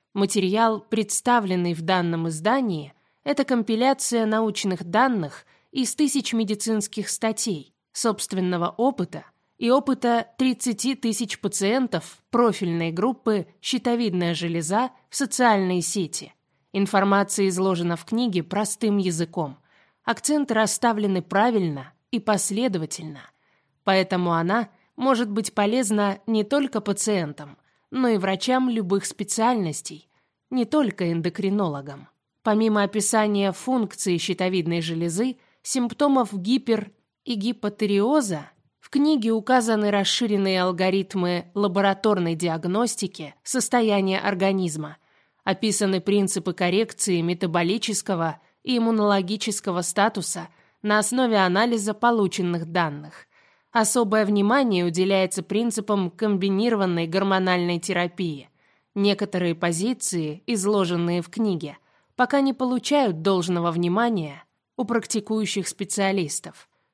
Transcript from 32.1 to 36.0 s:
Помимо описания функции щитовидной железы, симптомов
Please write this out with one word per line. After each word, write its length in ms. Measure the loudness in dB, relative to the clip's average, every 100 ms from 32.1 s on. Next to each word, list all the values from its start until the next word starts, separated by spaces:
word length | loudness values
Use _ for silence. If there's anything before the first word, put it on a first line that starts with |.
| _ _ _
Помимо 400 | 0 2 4 4
описания 640 | 2 0 2 2 2 2 0
функции 680 | -2 -2 -2 -2 -4 -2 -2
щитовидной 640 | -2 -2 0 0 0 -2
железы, 560 | -2 -2 -2 0 -2 -4 _ _
симптомов 720 | -6 -2 -2 2